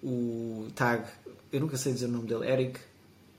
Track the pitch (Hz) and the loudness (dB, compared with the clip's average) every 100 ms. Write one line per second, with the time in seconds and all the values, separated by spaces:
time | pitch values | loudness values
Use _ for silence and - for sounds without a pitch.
0 | 135 123 120 113 117 110 110 - 123 117 | -2 0 0 0 -4 -4 -6 2 4 4
1 | 107 - - - - 139 156 131 139 120 | 0 -12 -18 -20 -4 -2 0 0 0 0
2 | 123 120 113 113 117 131 127 - - - | 0 -2 0 0 2 2 2 -2 -14 -20
3 | - - - | -20 -20 -20